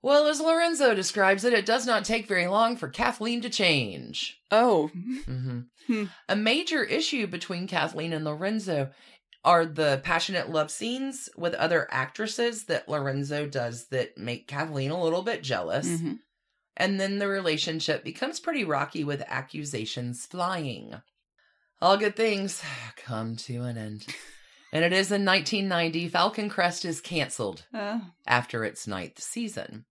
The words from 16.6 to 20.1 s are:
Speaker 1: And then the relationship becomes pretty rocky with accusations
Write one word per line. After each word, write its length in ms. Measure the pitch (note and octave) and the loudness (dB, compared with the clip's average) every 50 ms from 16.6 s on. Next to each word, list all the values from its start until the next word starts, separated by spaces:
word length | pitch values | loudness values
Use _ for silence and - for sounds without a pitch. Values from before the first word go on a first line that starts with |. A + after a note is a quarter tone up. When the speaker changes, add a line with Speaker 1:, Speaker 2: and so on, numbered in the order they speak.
| _ _ _ | _ _ _
Speaker 1:
And 240 | - F#3 F#3+ G3 F#3+ | 0 0 0 2 0
then 200 | G3 G3 G3 G3+ | 0 -2 -2 -2
the 80 | G3+ | -2
relationship 760 | G3 G3 G3 F#3 E3+ D#3 - - F3+ E3 D#3+ - - D3+ - - | 0 -2 0 0 0 0 0 0 -2 -2 -2 0 0 -2 -2 -2
becomes 360 | - E3 - B3+ C#4+ D#4+ - | -10 -6 -6 -6 -6 -6 -6
pretty 240 | - E4 D#4+ C#4 G#3 | -4 -2 -2 -2 0
rocky 380 | D#3+ D3 C#3 D3 D3 - D#3 D3+ | 0 0 0 -2 -2 -4 -4 -2
with 160 | C#3+ C#3+ C3+ - | -2 -2 -4 -4
accusations 1000 | - - C3+ C3+ - - D#3 D3 C#3+ C#3+ A2+ A2 A2+ - B2+ B2 B2 | -6 -6 -6 -6 -6 -10 -8 -8 -6 -4 -4 -4 -4 -6 -6 -6 -6